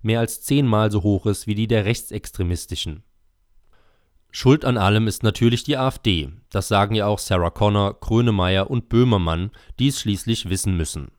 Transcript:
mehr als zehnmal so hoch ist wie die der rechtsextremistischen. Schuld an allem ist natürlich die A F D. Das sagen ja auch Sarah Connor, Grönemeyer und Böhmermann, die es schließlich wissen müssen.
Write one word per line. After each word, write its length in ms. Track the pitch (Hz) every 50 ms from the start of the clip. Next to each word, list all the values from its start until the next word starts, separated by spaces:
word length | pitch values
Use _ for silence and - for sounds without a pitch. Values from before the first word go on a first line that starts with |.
mehr 180 | - 107 113 117
als 220 | 117 - - -
zehnmal 480 | - - 139 143 143 120 107 107 110 107
so 140 | 101 104 92
hoch 240 | 104 101 92 -
ist 180 | 107 101 - -
wie 80 | 110 104
die 140 | 104 113
der 180 | 107 117 107 101
rechtsextremistischen. 1160 | 101 117 - - - - 107 - - - - 92 87 87 82 - - - - - 82 76 - _ _ _ _ _ _ _ _ _ _ _ - _ _ _ _ _ _ _ _ _ _ _ _ _ _
Schuld 340 | - - - 127 139 156 -
an 120 | 127 127
allem 300 | 110 95 98 104 110 113
ist 140 | 107 95 -
natürlich 420 | - 110 - - 120 117 120 117 -
die 140 | - 143
A 120 | 131 131 131
F 100 | - -
D. 320 | - 113 92 80 71 71 85 - _ _
Das 180 | - 101 95
sagen 280 | - 107 98 101 101 113
ja 100 | 110 101
auch 140 | 104 104 -
Sarah 320 | - - - 90 87 85
Connor, 420 | - - 107 104 104 104 101 98 -
Grönemeyer 720 | _ - - 113 113 120 117 107 98 90 90 95 95 98 -
und 180 | 131 120 - _
Böhmermann, 600 | - 117 127 127 110 98 85 82 82 82 90 104 - - - - -
die 120 | - 123 143
es 120 | 135 -
schließlich 480 | - 110 101 92 - 110 113 - - 87
wissen 260 | 95 92 - 101 92
müssen. 360 | 85 78 - - 76 69 - _